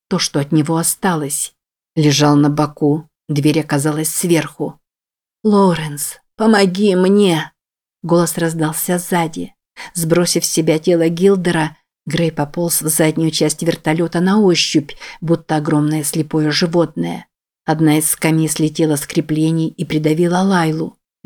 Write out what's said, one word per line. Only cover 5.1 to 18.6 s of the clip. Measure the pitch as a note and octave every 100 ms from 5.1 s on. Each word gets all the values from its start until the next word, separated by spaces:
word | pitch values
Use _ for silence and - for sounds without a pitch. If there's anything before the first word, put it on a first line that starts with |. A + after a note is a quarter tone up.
| _ _ _
«Лоуренс, | A3 G3+ F#3+ D#3+ D#3 C#3+ - - _ -
помоги | A3 G#3 G3 F#3 G#3 F3+
мне!» | F#3 G3+ G3 D#3+ D#3+ _ _ _ _ _
Голос | D#3+ E3+ E3 -
раздался | E3 E3 D3+ D#3 - F3+
сзади. | F3+ F3+ D#3+ - - - _ - -
Сбросив | F3 D#3+ E3+ F3 E3+
с | -
себя | - D#3+ D#3
тело | F#3 E3+ E3
Гилдера, | E3+ G3 G3 F3 E3+ D#3 - _ _ -
Грей | D#3+ E3
пополз | D#3 D3 F3 E3+ -
в | D#3
заднюю | D#3 D#3 D#3 D#3+
часть | D#3 D#3 -
вертолёта | E3 D#3+ D#3 D#3+ E3 F3
на | F#3 G#3
ощупь, | G3 D#3+ - D#3 D3+ - - -
будто | D#3+ E3 - D#3
огромное | D3+ D3+ D3+ D#3
слепое | D3 E3 D3+ D#3+ D3+
животное. | D3 F3 F3 D3+ - E3+ F3 - _ _ _ -
Одна | D#3+ D#3 D#3
из | D3+
скамей | - D#3+ D#3+ D#3
слетела | -